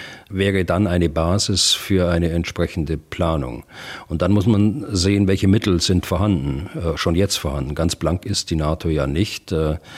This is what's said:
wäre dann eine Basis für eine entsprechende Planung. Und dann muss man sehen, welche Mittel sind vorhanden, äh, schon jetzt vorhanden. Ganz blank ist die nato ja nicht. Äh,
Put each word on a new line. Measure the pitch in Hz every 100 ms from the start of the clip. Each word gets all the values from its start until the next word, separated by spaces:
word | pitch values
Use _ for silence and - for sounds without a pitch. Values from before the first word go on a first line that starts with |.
| - - -
wäre | 95 98 95
dann | 87 87 98
eine | 87 85
Basis | 80 82 101 - 95 -
für | - - 92 87
eine | 85 85
entsprechende | 85 - - 85 87 73 76
Planung. | - - 82 80 62 58 - - - - -
Und | 82
dann | 90
muss | 104 98
man | 101 104 139 -
sehen, | 95 95 101 95
welche | 98 98
Mittel | 107 104 87
sind | - 90 -
vorhanden, | 80 104 85 69 69 87
äh, | 156 82 76
schon | 87 85
jetzt | 98 -
vorhanden. | 76 69 67
Ganz | 73 85 -
blank | 78 87
ist | - 101 -
die | 80
nato | 76 80 82
ja | 76 69
nicht. | 76 107 - -
Äh, | 80 78 80 -